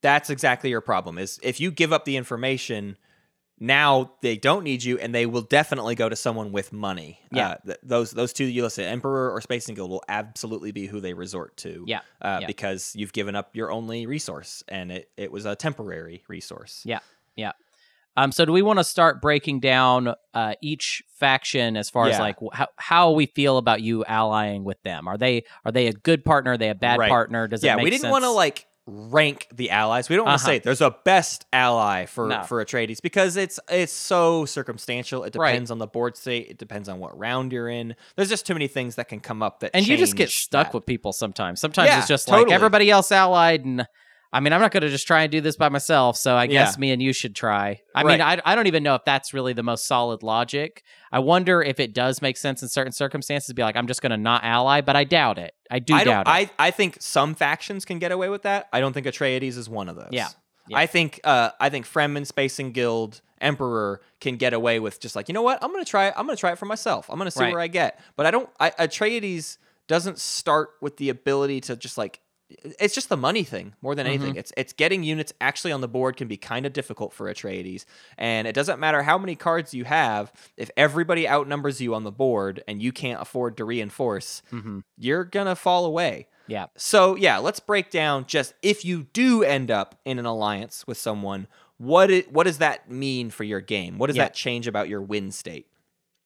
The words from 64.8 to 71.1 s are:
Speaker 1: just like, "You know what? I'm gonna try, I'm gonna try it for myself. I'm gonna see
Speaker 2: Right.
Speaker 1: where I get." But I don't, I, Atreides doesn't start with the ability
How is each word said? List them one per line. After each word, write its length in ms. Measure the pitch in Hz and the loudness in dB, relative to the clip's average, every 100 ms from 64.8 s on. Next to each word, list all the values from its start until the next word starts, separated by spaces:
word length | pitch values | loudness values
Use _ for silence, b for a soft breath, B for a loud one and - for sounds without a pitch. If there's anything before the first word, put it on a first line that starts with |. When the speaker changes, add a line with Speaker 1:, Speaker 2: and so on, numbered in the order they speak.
| 110 - | -2 -8
Speaker 1:
just 120 | 120 | -12
like, 140 | - 104 | -10 -6
"You 60 | |
know 80 | 190 | -2
what? 200 | 233 262 | 0 0
I'm 120 | 254 | -4
gonna 100 | 381 | -6
try, 240 | 349 208 196 - | -2 0 0 0
I'm 100 | 254 | -6
gonna 120 | 262 | -2
try 160 | 185 | -2
it 40 | 175 | -4
for 80 | 202 | -8
myself. 420 | 220 233 135 - | -6 -4 -4 -4
I'm 80 | 156 | -8
gonna 140 | 190 | -6
see 120 | - | -2
Speaker 2:
Right. 80 | 123 | 0
Speaker 1:
where 100 | 170 | 0
I 60 | 170 | -2
get." 320 | 180 160 - b - | 0 -2 -2 b 0
But 120 | 151 | 2
I 40 | |
don't, 180 | 220 254 _ | 2 -2 _
I, 80 | 160 | 0
Atreides 880 | - 165 - 214 233 208 175 151 - _ _ _ | 2 -2 0 -2 -2 -4 -6 -8 -14 _ _ _
doesn't 320 | 165 175 - | -2 -2 -8
start 500 | - - - 156 151 _ | -8 -6 2 2 2 _
with 160 | 143 143 | -10 -4
the 140 | |
ability 500 | 139 | -4